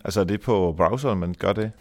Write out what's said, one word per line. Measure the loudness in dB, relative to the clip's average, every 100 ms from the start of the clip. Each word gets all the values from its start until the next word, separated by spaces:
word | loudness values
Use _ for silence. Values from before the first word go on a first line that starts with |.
Altså, | -4 0
er |
det | 0 0
på | 0 2 2 2
browseren, | 2 2 -2 -2
man | -2 -2
gør | -2
det? | 0 -2 -2